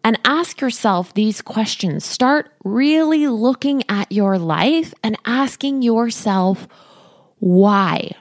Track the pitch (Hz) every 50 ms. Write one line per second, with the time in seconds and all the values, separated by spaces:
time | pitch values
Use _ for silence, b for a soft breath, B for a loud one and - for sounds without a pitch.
0 | - 220 226 - - 240 285 320 349 - - - 277 254 240 - - 220 190 175
1 | 180 - - 208 214 220 208 - - - - 220 220 208 - - 208 175 147 156
2 | - - - - 254 254 285 302 - - _ _ _ 190 208 240 269 294 311 320
3 | 320 311 320 311 294 285 240 214 220 247 269 - - 277 277 269 - - 202 202
4 | 202 _ 190 208 202 196 190 185 170 165 156 156 165 269 320 330 320 - - _
5 | - 220 214 - _ 220 240 254 269 262 - - - 277 277 269 247 233 226 226
6 | 240 233 226 - - 214 196 190 180 190 196 - - b b b b b b b
7 | b b b b b b b b - 180 180 180 196 208 202 196 196 170 - -
8 | - - - -